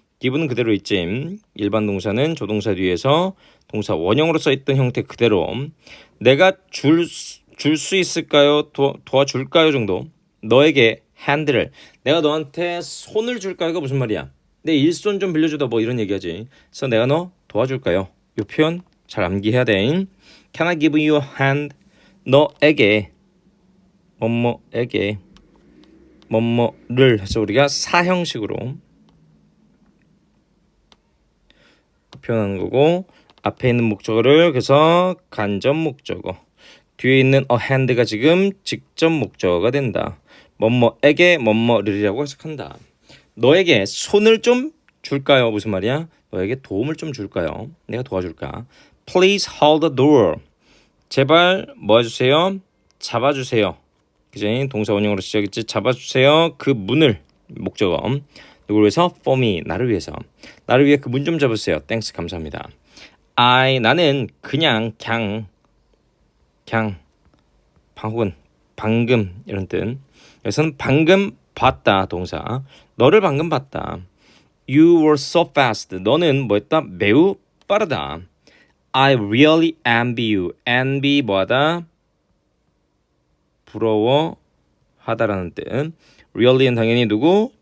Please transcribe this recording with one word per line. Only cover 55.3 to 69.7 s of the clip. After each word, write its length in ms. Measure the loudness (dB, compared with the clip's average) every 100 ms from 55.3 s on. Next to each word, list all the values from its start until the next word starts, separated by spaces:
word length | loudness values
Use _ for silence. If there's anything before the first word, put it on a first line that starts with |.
| -4 -4 -6
잡아주세요. 880 | -6 -4 -2 -4 -4 2 4 4 0 -2
그 100 | -4
문을, 500 | -2 0 2 2 0 _ _ _
목적어. 480 | -12 -10 -4 -2 -2 -4 -6 -8 -20 -20 _ -2
누구를 160 | 2
위해서? 260 | 2 4 -2 -2
For 160 | -2 0
me, 220 | 0 -2
나를 240 | -4 -4 -2
위해서. 240 | -4 -6 -14 -18 _ -20 -12 0
나를 180 | 4 4
위해 120 | 2
그 100 | 0
문 160 | -4
좀 140 | -2 0
잡으세요. 420 | 0 -2 -4 -4
Thanks, 320 | -4 -8 -8
감사합니다. 560 | -10 -10 -8 -10 -12 -16 -20 _ -20 -20 _ _
I, 460 | 0 2 4 2 2
나는 480 | 2 2 2 0 -4 _
그냥, 500 | -8 -2 0 0 -4 -8
그냥, 440 | -6 -4 -4 -6 -10 _ _ _ _ _ _ _ _ _ _ _ -6
그냥, 280 | -4 -4 -8 _ _ _ _ _ _ _ _ _ -12
방-, 160 | -8
혹은 220 | -4 -4 -6 _ _ _ -8
방금 580 | -2 0 2 0 -2 -10 -10
이런 200 | -10
뜻. 320 | -6